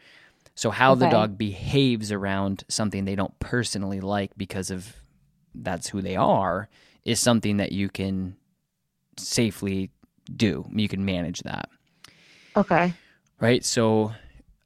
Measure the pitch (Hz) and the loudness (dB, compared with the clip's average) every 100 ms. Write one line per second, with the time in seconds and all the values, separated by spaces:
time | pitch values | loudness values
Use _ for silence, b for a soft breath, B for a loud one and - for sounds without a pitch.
0 | b b b b b - 117 104 131 131 | b b b b b -4 -4 4 6 6
1 | 131 113 107 98 107 95 - 139 135 113 | 6 6 2 0 -4 -4 0 2 4 2
2 | 107 104 98 98 98 98 - - 107 98 | -2 -4 -2 0 0 -2 -4 -4 -2 -2
3 | 98 98 95 - - 123 113 101 98 98 | -2 -2 -4 -6 -4 -2 -2 -4 -4 -6
4 | 95 101 98 - 98 98 95 95 101 - | -4 -2 -4 -6 -8 -6 -6 -8 -10 -18
5 | - _ _ _ _ - - 90 - 101 | -20 _ _ _ _ -10 -6 -6 -6 -6
6 | 92 95 151 147 92 90 104 b b b | -4 0 2 4 2 -2 -4 b b b
7 | - 117 123 113 104 101 98 92 98 - | -4 0 2 2 2 0 -2 -2 -4 -4
8 | 95 95 92 95 _ _ _ _ _ _ | -4 -4 -6 -10 _ _ _ _ _ _
9 | _ - - - 117 - 101 95 95 - | _ -14 -4 0 0 0 -4 -4 -4 -8
10 | _ _ - 90 107 69 - 107 104 95 | _ _ -16 0 0 0 -4 -2 -2 -2
11 | 98 90 85 90 - - - _ _ b | -2 -2 -4 -6 -8 -10 -10 _ _ b
12 | b b b b b 208 196 165 180 170 | b b b b b 0 2 4 2 -2
13 | b b b _ 117 123 - - 113 110 | b b b _ 2 2 2 2 4 4
14 | 107 113 B B - _ | 2 -4 B B -20 _